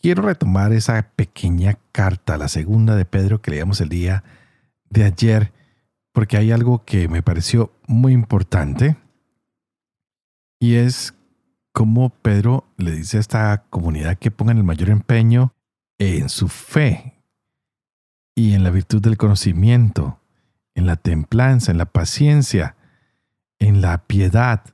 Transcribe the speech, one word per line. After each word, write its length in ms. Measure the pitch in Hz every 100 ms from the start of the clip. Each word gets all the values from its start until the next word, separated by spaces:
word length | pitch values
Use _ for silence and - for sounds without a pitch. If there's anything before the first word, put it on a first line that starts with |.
Quiero 200 | 165 180
retomar 500 | 202 165 98 95 101
esa 380 | 113 107 113 107
pequeña 640 | - - - 95 87 95 104 _
carta, 460 | - 95 90 - 76
la 100 | 71
segunda 480 | - 78 110 110 107
de 80 |
Pedro 380 | 90 98 95 107
que 80 | -
leíamos 320 | 73 85 101
el 80 | 82
día 340 | 87 90 95 - _ _ _ _ _ _
de 160 | 104
ayer, 480 | 104 87 113 107 104 _ _ _ _ _ _
porque 240 | - 107 104
hay 140 | 110
algo 340 | 117 120 123 -
que 200 | 98 85
me 160 | 82
pareció 480 | - 87 87 117 110 _ -
muy 280 | 113 131
importante 840 | 127 110 101 92 92 73 69 139 156 _ _ _ _ _ _ _ _ _ _ _ _ _ _ _ _
y 180 | 120 117
es 360 | 123 123 - _ _ _ _ _ _
cómo 360 | - 110 113 127
Pedro 580 | _ 110 101 107 131 - -
le 140 | 90
dice 260 | 78 80 107
a 20 |
esta 440 | 107 113 107 104 _
comunidad 480 | - 85 76 78 92
que 140 | 120
pongan 260 | - 107 117
el 80 |
mayor 240 | 95 78 90
empeño 640 | 107 - 117 113 120 127 _ _ _ _ _
en 320 | 98 87 135
su 180 | - 87
fe 760 | - - - 147 - 131 _ _ _ _ _ _ _ _ _ _ _ _
y 200 | - 110
en 100 | 101
la 60 | 92
virtud 320 | 92 90 107
del 160 | 107 107
conocimiento, 1000 | 107 98 - 82 104 123 110 - 67 - _ _ _ _ _
en 120 | - 90
la 100 | 85
templanza, 760 | 90 80 76 110 131 127 117
en 40 | 85
la 160 | -
paciencia, 840 | - 85 - 147 147 131 101 - - _ _ _ _ _ _ _ _
en 240 | 104 101
la 160 | 90 85 _
piedad 560 | 98 92 98 123 110 _